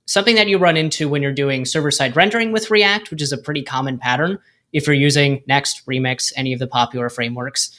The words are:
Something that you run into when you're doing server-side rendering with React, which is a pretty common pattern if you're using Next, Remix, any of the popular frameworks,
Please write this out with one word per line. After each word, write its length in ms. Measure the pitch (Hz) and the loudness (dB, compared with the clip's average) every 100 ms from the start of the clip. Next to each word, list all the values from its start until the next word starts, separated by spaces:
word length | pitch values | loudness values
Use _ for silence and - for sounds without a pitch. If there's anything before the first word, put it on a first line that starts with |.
| - | -2
Something 300 | 196 208 226 | 0 2 2
that 140 | 208 | 4
you 80 | 190 | 4
run 180 | 175 160 | 4 4
into 320 | 156 - 151 | 0 -2 -2
when 140 | 147 | 0
you're 100 | 139 | -2
doing 320 | 139 139 131 | 0 -2 -2
server-side 500 | 127 160 147 143 131 | -2 -2 0 0 0
rendering 380 | 156 202 226 226 | 4 2 2 0
with 200 | 220 214 | -2 2
React, 380 | 214 202 208 208 | 4 4 2 -4
which 120 | 156 | -6
is 100 | 143 | -4
a 60 | 139 | -4
pretty 240 | - 147 | -4 -6
common 360 | 135 131 135 123 | -4 -4 -4 -2
pattern 380 | 123 123 170 202 _ _ _ | 0 0 0 -4 _ _ _
if 120 | 151 143 | -2 2
you're 100 | 143 | 2
using 480 | 143 147 143 135 131 | 4 4 2 0 0
Next, 380 | 139 - - - | 0 0 -8 -6
Remix, 480 | 131 131 127 - - | -2 -2 -2 -4 -4
any 160 | 131 | -4
of 80 | 123 | -4
the 80 | 123 | -4
popular 420 | 120 120 127 120 | 0 0 -2 -6
frameworks, 640 | 123 117 123 123 - - | -4 -6 -6 -8 -6 -6